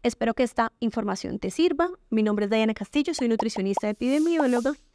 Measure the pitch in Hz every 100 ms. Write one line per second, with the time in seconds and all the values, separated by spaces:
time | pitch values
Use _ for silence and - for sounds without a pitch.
0 | 240 - 226 226 247 - 226 _ 233 233
1 | 208 190 185 190 185 - 339 285 349 359
2 | _ 220 214 208 208 220 220 220 202 294
3 | 302 320 233 226 226 - 190 196 208 208
4 | 247 285 320 330 277 240 240 294 _